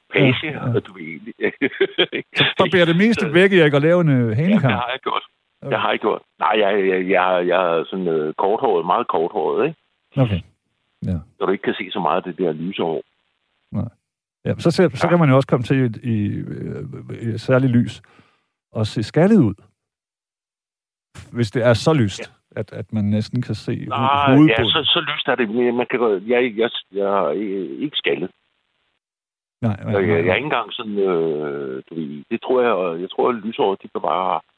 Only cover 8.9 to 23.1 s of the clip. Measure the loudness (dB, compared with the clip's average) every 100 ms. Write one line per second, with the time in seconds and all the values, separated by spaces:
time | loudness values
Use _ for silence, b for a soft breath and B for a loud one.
8.9 | -2 0 -2 -2 -2 -2 0 -2 -4 _
9.9 | _ _ -2 0 -2 -6 _ _ _ _
10.9 | _ -6 -6 -8 _ -2 -2 -4 -6 -8
11.9 | -4 -2 -2 -4 -4 -4 -2 -6 -4 -4
12.9 | -4 -8 _ _ _ _ _ _ -8 -8
13.9 | -12 _ _ _ _ -6 -2 0 2 2
14.9 | 0 0 4 4 4 4 0 2 0 0
15.9 | -2 -4 -2 -2 -4 -8 -10 -10 -10 -12
16.9 | -14 -14 -8 -6 -6 0 2 4 2 0
17.9 | -6 b b b b b _ _ -6 -4
18.9 | -4 -2 2 4 6 4 -2 _ _ _
19.9 | _ _ _ _ _ _ _ _ _ _
20.9 | _ _ -20 -10 -4 -2 2 2 4 4
21.9 | 2 0 -4 -14 _ _ -12 -10 -12 -6
22.9 | -2 0